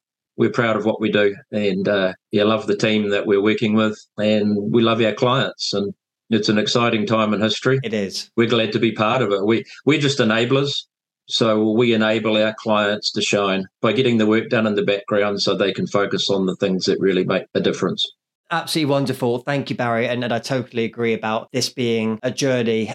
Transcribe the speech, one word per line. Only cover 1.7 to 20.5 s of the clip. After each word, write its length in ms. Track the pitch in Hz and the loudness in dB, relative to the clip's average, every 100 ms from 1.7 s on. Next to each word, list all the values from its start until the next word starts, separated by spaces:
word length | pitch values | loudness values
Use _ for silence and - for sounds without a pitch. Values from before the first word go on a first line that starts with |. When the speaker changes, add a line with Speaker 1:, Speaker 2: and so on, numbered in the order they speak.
| 95 98 | -2 0
Speaker 1:
uh, 260 | 98 92 92 _ | 0 -2 -4 _
yeah, 120 | 104 | 0
love 240 | 107 110 107 | 2 0 -2
the 80 | 104 | 0
team 320 | 110 107 104 | 0 0 0
that 160 | 101 107 | -2 0
we're 160 | 98 | 2
working 320 | 107 104 110 | 2 0 0
with, 240 | 110 107 107 - - | 2 0 -4 -14 -4
and 360 | 107 107 104 104 104 | 0 2 0 -2 0
we 100 | 117 | 2
love 180 | 113 113 | 2 2
our 120 | 110 | 0
clients, 600 | 104 123 131 95 - - | 2 0 2 -2 -6 -6
and 200 | 101 101 - _ _ - | -4 -4 -8 _ _ -2
it's 200 | 110 110 | 0 2
an 80 | 107 | 0
exciting 480 | 107 120 120 110 104 | 2 0 0 0 0
time 280 | 110 107 | 0 0
in 80 | 101 | 0
history. 380 | 110 - 131 135 | -2 0 0 0
Speaker 2:
It 100 | 120 | 0
is. 360 | 107 95 - - - | -4 -4 -6 -8 0
Speaker 1:
We're 140 | 113 | 2
glad 220 | 117 110 | 2 0
to 60 | 117 | 0
be 120 | 113 | 0
part 300 | 107 110 113 | 0 0 2
of 100 | 101 | 0
it. 140 | 98 104 | 0 2
We, 180 | 113 - - 135 | 0 -2 -4 0
we're 140 | 151 | 2
just 200 | 143 135 | 2 2
enablers. 520 | 110 113 123 139 143 - - _ _ _ - | 2 2 2 0 0 -4 -10 _ _ _ -8
So 420 | - 113 110 107 | 0 2 2 2
we 220 | 107 123 | 2 2
enable 440 | 113 110 110 110 110 | 2 2 0 0 2
our 120 | 107 110 | 0 -2
clients 540 | 113 107 101 104 - | 0 0 2 -2 -4
to 80 | 107 | -4
shine 440 | - 104 98 95 95 _ | 0 0 2 0 -4 _
by 120 | 117 | -2
getting 240 | 107 123 113 | 2 2 2
the 80 | 107 | 4
work 240 | 110 - | 2 2
done 160 | 120 107 | 0 2
in 80 | 101 | 2
the 80 | |
background 580 | 95 101 - 104 104 101 | 0 0 0 0 0 0
so 140 | 104 92 | -2 2
they 180 | 98 | 0
can 120 | 95 90 | 0 -2
focus 420 | 101 98 95 - | 0 0 -2 0
on 160 | 98 92 | 0 0
the 100 | 90 | 0
things 300 | 98 92 101 | 0 0 0
that 140 | - | 2
really 240 | 95 92 | 2 2
make 200 | 92 92 - | 2 -2 -2
a 60 | 98 | -2
difference. 440 | 92 - 92 - - _ _ _ - | -2 0 -2 -2 -6 _ _ _ -6
Speaker 2:
Absolutely 420 | 165 - 170 139 | -6 -2 -2 0
wonderful. 480 | 139 127 120 123 120 | 0 0 -2 -2 -2
Thank 300 | 147 143 - | -2 -4 -4
you, 60 | 104 | -4
Barry. 320 | 120 113 123 | -2 0 -2
And, 160 | 123 | -2
and 100 | 120 | -2
I 60 | 117 | -4
totally 460 | - | -2